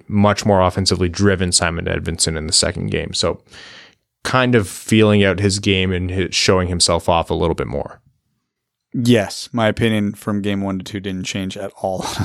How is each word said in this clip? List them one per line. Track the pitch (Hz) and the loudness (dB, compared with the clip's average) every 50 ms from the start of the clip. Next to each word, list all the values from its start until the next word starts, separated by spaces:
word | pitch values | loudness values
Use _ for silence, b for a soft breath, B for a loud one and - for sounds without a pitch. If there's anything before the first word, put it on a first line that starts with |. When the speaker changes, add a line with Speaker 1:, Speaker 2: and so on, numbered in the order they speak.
| - - | -6 -2
Speaker 1:
much | 104 101 101 104 98 - - | 2 4 4 4 4 2 2
more | 107 101 92 | 2 4 4
offensively | 92 90 - 101 95 - 95 87 92 87 | 4 2 2 0 -2 0 0 0 0 0
driven | 82 92 101 101 95 90 95 90 | 0 2 2 2 2 2 0 0
Simon | 87 - 90 82 82 85 90 | 0 0 0 0 -2 -2 -4
Edvinsson | 87 85 85 90 87 82 - - 82 80 | -4 -4 -4 -4 -4 -4 -2 -2 -2 -2
in | 78 78 | -4 -4
the | 78 - | -2 0
second | - 80 82 85 85 92 104 | 0 0 0 -2 -4 -4 -4
game. | - 80 78 - - | -4 -4 -6 -6 -4
So | - - 85 - - _ B B B B B B B B B B B _ _ _ _ - | -4 -2 -2 -4 -6 _ B B B B B B B B B B B _ _ _ _ -6
kind | - - 127 127 123 123 | -2 0 2 2 4 4
of | 117 95 - | 2 2 0
feeling | - - - - 113 110 107 104 104 101 101 | -4 -12 -4 2 4 4 6 6 6 6 4
out | 98 87 95 | 4 2 2
his | 104 98 95 101 | 0 0 0 0
game | 101 104 95 92 92 92 | 0 2 2 2 2 0
and | 92 90 92 90 | -2 -2 -4 -4
hi-, | 92 95 90 - | -2 -2 -4 -2
showing | - - - - 98 92 90 90 | -2 0 2 2 4 2 2 0
himself | 90 85 - - 87 82 - - | 0 0 2 2 2 0 2 2
off | 87 82 82 - | 2 2 2 0
a | 87 | -2
little | 82 87 82 76 | 0 0 0 0
bit | - 67 | -2 -4
more. | 53 64 69 - - - - _ _ _ _ _ _ _ _ _ _ _ _ _ _ _ _ _ _ - | -6 -6 -8 -8 -10 -12 -18 _ _ _ _ _ _ _ _ _ _ _ _ _ _ _ _ _ _ -6
Speaker 2:
Yes, | 131 117 120 120 110 95 92 - - - - - | 0 4 4 4 4 4 0 -6 -10 -12 -8 -4
my | 120 110 | 0 0
opinion | 107 104 - 113 113 110 104 104 101 104 | 0 0 0 0 0 0 0 -2 -2 -4
from | - - 113 104 101 | -6 -6 -6 -4 -2
game | 98 104 101 98 | -2 -2 -2 -2
one | 98 98 95 92 | -4 -4 -6 -6
to | 90 | -8
two | - - 98 | -10 -10 -10
didn't | 98 98 95 92 90 | -8 -8 -8 -8 -8
change | - - 101 95 95 - | -6 -6 -6 -6 -6 -8
at | 101 98 98 - - - | -8 -10 -10 -8 -6 -6
all. | 190 190 180 - - - - | -4 -4 -4 -6 -6 -6 -6